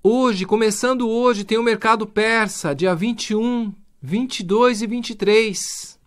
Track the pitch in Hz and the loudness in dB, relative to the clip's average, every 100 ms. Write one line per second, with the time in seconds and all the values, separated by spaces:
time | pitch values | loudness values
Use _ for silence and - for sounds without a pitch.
0 | 196 247 254 196 185 214 220 208 247 262 | 2 2 2 0 0 0 0 0 -2 0
1 | 233 233 247 214 202 220 233 214 226 226 | 0 2 2 0 -2 0 0 0 0 0
2 | 214 - 220 226 208 - 165 139 185 170 | 0 0 2 2 0 -4 -4 0 0 0
3 | 220 233 - 214 233 240 220 190 - _ | -2 -4 -2 -2 0 -2 -4 -8 -20 _
4 | 131 202 254 - 180 214 247 214 220 240 | -6 -4 -2 -6 0 4 4 2 -2 -4
5 | 233 226 202 214 220 180 - - - - | -6 -2 4 4 4 -2 -8 -10 -14 -20